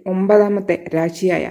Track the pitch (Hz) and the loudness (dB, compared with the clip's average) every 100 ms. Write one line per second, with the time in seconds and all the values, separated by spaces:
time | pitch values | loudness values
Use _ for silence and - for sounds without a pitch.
0 | 185 185 196 208 208 202 190 170 - 160 | -6 -2 4 4 4 0 -2 -4 -4 -4
1 | 170 170 185 165 - | -4 -2 -2 -2 -4